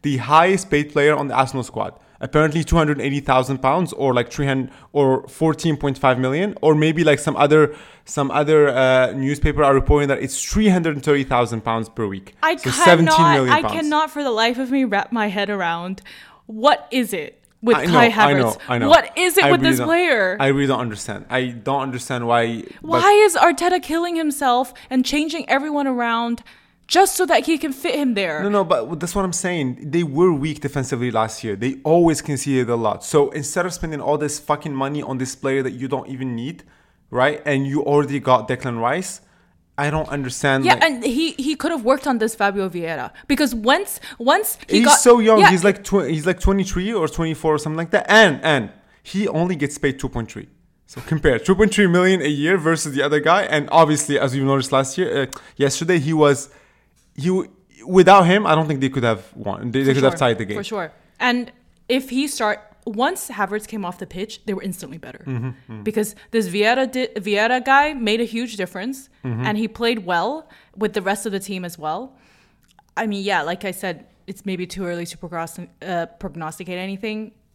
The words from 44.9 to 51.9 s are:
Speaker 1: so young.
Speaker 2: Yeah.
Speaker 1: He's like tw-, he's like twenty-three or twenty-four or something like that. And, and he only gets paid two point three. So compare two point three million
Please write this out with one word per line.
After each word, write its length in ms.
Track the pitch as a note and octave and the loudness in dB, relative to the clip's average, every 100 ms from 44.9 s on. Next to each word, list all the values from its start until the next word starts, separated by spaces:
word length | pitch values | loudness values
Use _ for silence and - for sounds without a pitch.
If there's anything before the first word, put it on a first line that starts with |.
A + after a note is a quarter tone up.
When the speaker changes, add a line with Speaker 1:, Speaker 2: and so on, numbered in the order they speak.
| - | 6
Speaker 1:
so 180 | B3 A#3+ | 8 8
young. 220 | A3 A3 | 8 8
Speaker 2:
Yeah. 100 | G3+ | 8
Speaker 1:
He's 140 | F#3 | 6
like 200 | F#3+ - | 2 0
tw-, 220 | - G3 C3+ | 0 -2 0
he's 200 | D#3 D#3 | -2 -2
like 120 | F3+ | 0
twenty-three 540 | F#3 G3 F#3+ F#3 F#3+ | 2 2 0 -4 -2
or 140 | A3+ D#3 | -2 -2
twenty-four 480 | - E3 D#3 E3 D3+ | -2 -4 -2 0 0
or 20 | |
something 200 | D3+ D#3 | -2 -6
like 120 | E3 | -2
that. 160 | - - | -2 4
And, 320 | G#3+ G#3 C3+ | 6 6 4
and 260 | D#3+ C#3+ G#2 - _ _ | 0 0 -2 -12 _ _
he 260 | - F#3+ G3+ | -10 -4 -2
only 280 | D#3 F3 E3+ | -2 -2 -2
gets 240 | C#3+ - | -6 -2
paid 180 | C#3+ C3 | -4 -4
two 100 | C3+ | -8
point 220 | A#2+ A2+ | -8 -8
three. 160 | - G2+ _ _ _ _ | -12 -18 _ _ _ _
So 160 | - | -18
compare 380 | - D#3 D3 A#2 | -6 0 2 0
two 160 | - F#3+ | 0 2
point 180 | G#3+ | 2
three 140 | G3+ | 4
million 340 | G3 | 4